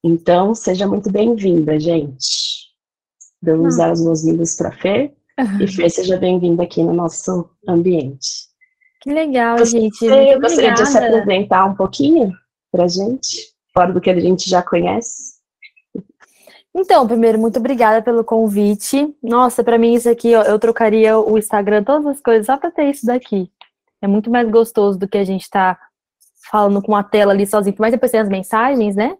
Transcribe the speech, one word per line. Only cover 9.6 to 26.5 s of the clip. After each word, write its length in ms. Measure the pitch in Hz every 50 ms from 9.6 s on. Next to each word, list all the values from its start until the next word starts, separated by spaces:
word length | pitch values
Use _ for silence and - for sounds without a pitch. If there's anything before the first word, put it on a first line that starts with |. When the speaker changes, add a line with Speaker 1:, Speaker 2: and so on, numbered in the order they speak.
| 233 233 233 233
Speaker 2:
gente. 260 | 220 214 208 - 233
Muito 320 | 226 240 269 269 277 269 262
Speaker 1:
gostaria 320 | 285 - 339 302 - 226 -
de 120 | - -
se 120 | 285 277
Speaker 2:
obrigada. 220 | 240 240 233 220 220
Speaker 1:
apresentar 460 | 202 202 190 190 202 202 - 185 190
um 100 | 196 190
pouquinho 560 | - 190 190 - - 277 285 320 330 247 196 175 - _ _ _ _ _ _
pra 160 | - 170 175
gente, 680 | 175 175 185 196 220 254 262 - - - - - - _ _ _ _ _
fora 180 | 185 180 180
do 80 | 185 180
que 100 | - 190
a 80 | 185 175
gente 300 | - 175 185 180 - 185
já 120 | 185 175
conhece? 760 | 175 - - 170 175 180 190 220 233 - - - - - - _ _ _ _ _ - - _ _ _ _ _ - - _ _ _ - _ _ _ _ - - - _ _ _
Speaker 2:
Então, 300 | 339 381 370 392 311 262
primeiro, 320 | 214 233 226 226 226 220 214
muito 180 | 220 233 202
obrigada 440 | 247 226 262 277 233 233 214 220 226
pelo 200 | 220 247 233 233
convite. 960 | 226 226 233 226 226 214 202 202 208 202 208 208 - - - 269 294 302 294 _ -
Nossa, 400 | 240 233 240 254 247 240 - 233
pra 140 | 240 233
mim 160 | 233 226 233 233
isso 160 | 240 233 233
aqui, 260 | 233 233 - 233 233
ó, 60 | 226 208
eu 160 | - 208 214
trocaria 580 | - 226 233 - 233 214 208 220 220 220 220
o 200 | 220 214 220 214
Instagram, 460 | 220 208 - - 208 202 202 208 214 208
todas 200 | 233 277 302 302
as 140 | 294 277 277
coisas, 240 | _ - 233 220 208
só 120 | 214 262
pra 120 | 277 - 349
ter 200 | - - 302 277
isso 160 | 285 - -
daqui. 440 | 226 240 254 247 - 220 196 185 - _ _ - _ _ _ _ _ _ _
É 60 | -
muito 220 | 196 196 214 208 233
mais 200 | 233 247 240 226
gostoso 500 | 214 233 226 226 - 226 202 202 196 180
do 80 | 196
que 100 | 196 -
a 60 | 208 196
gente 260 | 185 190 185 - -
tá 300 | - 202 190 185 180 _ _ _ _ _ _ _ _ _ _ _ _ _ _ -